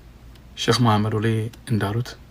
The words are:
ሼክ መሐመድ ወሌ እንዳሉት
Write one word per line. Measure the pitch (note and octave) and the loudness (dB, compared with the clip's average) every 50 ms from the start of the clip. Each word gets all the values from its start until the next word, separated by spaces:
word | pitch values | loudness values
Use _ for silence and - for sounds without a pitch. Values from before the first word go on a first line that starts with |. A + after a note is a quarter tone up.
| - - - - - - - - - - - - | -20 -20 -20 -20 -20 -20 -20 -20 -20 -20 -12 -4
ሼክ | - - - - | 0 0 2 4
መሐመድ | B2 A#2 G#2 G#2 G#2+ A2 G#2 | 4 4 4 2 2 0 -2
ወሌ | G#2+ G#2+ A2+ A2 A2 A2 A2+ - - - - | 0 0 0 0 0 -2 -6 -8 -12 -6 -2
እንዳሉት | A#2+ G#2 G2 G2 G2+ A#2 B2 - - - - - | -2 0 0 -2 -2 -4 -6 -6 -10 -16 -20 -20